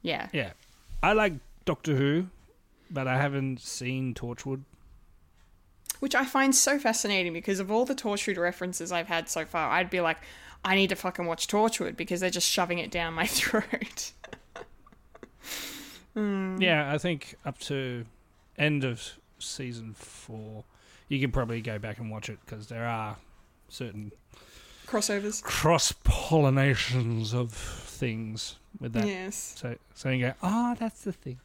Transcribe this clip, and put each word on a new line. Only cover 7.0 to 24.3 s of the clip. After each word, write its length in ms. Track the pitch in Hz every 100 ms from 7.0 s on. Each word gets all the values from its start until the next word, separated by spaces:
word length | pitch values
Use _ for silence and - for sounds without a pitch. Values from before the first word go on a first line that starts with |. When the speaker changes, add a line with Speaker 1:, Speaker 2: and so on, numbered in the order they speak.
| 202 196 175
Speaker 1:
because 300 | 170 185 190
of 100 | 190
all 140 | 220
the 100 | 254
Torchwood 420 | 262 214 202 208 180
references 540 | 175 - 180 175 170
I've 160 | 175 160
had 220 | 165 165
so 160 | 165
far, 260 | 156 170 143
I'd 180 | 156 185
be 120 | 185
like, 160 | 165 156 - - - -
"I 100 | 190
need 140 | 190 190
to 60 | -
fucking 280 | 185 180
watch 220 | 170 165 -
Torchwood," 480 | 208 226 - -
because 240 | - 170 175
they're 100 | 185
just 200 | 180 -
shoving 300 | - 180 175
it 120 | -
down 220 | 175 165
my 120 | 165 165
<laughs> 0 |
throat. 840 | - - 214 - - 214 - - - - - - - - - - - _ - - _ - - - - - - -
Hmm. 480 | 220 208 196 190 185
Speaker 2:
Yeah, 320 | 185 156 143
I 40 | 147
think 380 | 180 151 - -
up 140 | 147 -
to 460 | - 139 131 123 113 - _ _ _ -
end 260 | 151 147
of 200 | 131 117 - - _ _
season 540 | - - 127 117 113
four, 680 | 101 - - - 110 107 110 - _ - - -
you 100 | 139
can 120 | 135
probably 300 | 131 117 117
go 160 | 113 107
back 200 | 110 104
and 100 | 110
watch 200 | 107 101
it 100 | 104
'cause 220 | - 110 104
there 180 | 117
are 320 | 117 113 107 101 - - _ _ _
certain 420 | - 120 104 107 - _